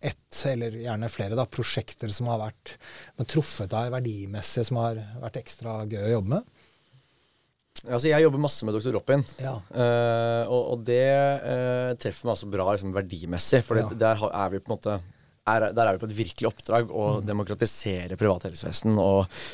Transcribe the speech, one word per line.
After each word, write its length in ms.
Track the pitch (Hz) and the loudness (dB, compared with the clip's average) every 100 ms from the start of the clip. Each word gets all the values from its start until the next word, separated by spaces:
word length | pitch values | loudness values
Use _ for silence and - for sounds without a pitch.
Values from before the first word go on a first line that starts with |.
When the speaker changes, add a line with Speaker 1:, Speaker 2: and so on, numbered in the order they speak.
Speaker 1:
ett, 420 | - - _ - 143 | -6 -6 _ -4 -2
eller 260 | 123 117 | -2 -4
gjerne 380 | 113 120 107 113 | -6 -6 -4 -4
flere 260 | - 98 113 | -4 -2 -2
da, 100 | 120 | -2
prosjekter 640 | - 113 - - - 110 | -2 -2 -4 -6 -8 -6
som 160 | 101 120 | -4 -2
har 120 | 113 | -2
vært, 360 | 110 - - - - - - - | -4 -10 -20 -20 -20 -20 -16 -8
men 80 | - | -2
truffet 440 | 156 - - 98 | -2 -2 -6 -2
deg 220 | 110 120 | -2 -2
verdimessig, 720 | 127 123 101 98 104 - 123 113 | -2 -4 -4 -8 -6 -2 -2 0
som 120 | 123 | 0
har 180 | 117 110 104 113 | 0 -2 -8 -10
vært 160 | 113 - | -8 -10
ekstra 480 | - - 113 110 107 | -12 -10 -8 -6 -6
gøy 160 | 110 104 | -2 2
å 40 | 117 | 2
jobbe 60 | 95 | 2
med? 160 | 175 247 _ _ _ _ _ _ _ _ _ _ _ _ - - | 0 -2 _ _ _ _ _ _ _ _ _ _ _ _ -14 -4
Speaker 2:
Altså, 200 | 123 156 | 0 4
jeg 100 | 151 | 6
jobber 160 | 160 135 | 6 4
masse 240 | 147 - | 0 -2
med 120 | 110 107 | -2 -2
doktor 160 | 131 | -2
Drop-in, 300 | 110 - 139 - - | -2 2 2 2 -6
Speaker 1:
Ja. 140 | 131 120 - | -8 -8 -6
Speaker 2:
eh, 720 | 123 120 120 117 117 117 117 113 | 0 2 4 2 2 2 0 2
og, 240 | 123 120 | 0 0
og 100 | 120 113 | -2 2
det, 160 | 123 135 139 139 139 | 4 6 4 4 2
eh, 520 | - 127 127 123 127 120 | -2 -2 0 0 -2 -4
treffer 280 | 107 - 120 | -6 -4 -2
meg 100 | 104 | -2
også 140 | 104 | -2
bra, 140 | 95 95 101 | 0 2 0
liksom, 180 | 98 | 0
verdimessig, 720 | 95 92 87 85 87 - 127 | -4 -4 -8 -4 0 4 4
for 100 | - 113 | 4 0
det, 100 | 110 | 0
Speaker 1:
Ja. 80 | 110 | 2
Speaker 2:
der 180 | 110 107 | 2 2
har, 140 | 104 101 95 | 0 -2 -2
er 40 | |
vi 80 | 95 | -2
på 100 | - | -6
en 80 | 107 | -4
måte, 240 | 107 101 90 - _ _ 107 | -2 -4 -6 -20 _ _ 0
er, 260 | 110 104 | 2 2
der 140 | 110 113 | 4 4
er 100 | 95 | 2
vi 80 | 110 | -2
på 40 | |
et 40 | 104 | -4
virkelig 320 | 104 - 113 | -4 -2 -4
oppdrag 380 | - - 113 117 | -2 0 0 2
å 300 | 107 104 107 | 0 0 0
Speaker 1:
Mm. 20 | 101 | 0
Speaker 2:
demokratisere 920 | 104 101 104 107 - 104 90 87 92 | -2 -4 -2 0 0 -4 -4 -6 0
privat 280 | 107 90 | 2 2
helsevesen 560 | 95 85 - - 113 107 | -2 -8 -4 0 2 4
og 260 | 95 98 92 - - | 6 6 4 -4 -12